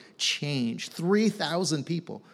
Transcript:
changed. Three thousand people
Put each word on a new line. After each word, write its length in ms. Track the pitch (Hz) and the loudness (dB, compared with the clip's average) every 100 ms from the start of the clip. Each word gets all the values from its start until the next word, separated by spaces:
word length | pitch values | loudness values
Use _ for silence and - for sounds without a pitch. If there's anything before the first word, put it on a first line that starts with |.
| - - | -10 -4
changed. 760 | - - 147 139 117 - - | -2 0 0 0 0 -2 -8
Three 360 | - 170 208 220 | -2 2 4 4
thousand 560 | - 151 170 165 151 | 2 -2 0 0 0
people 380 | 131 170 - 107 - | -2 -4 -6 -14 -16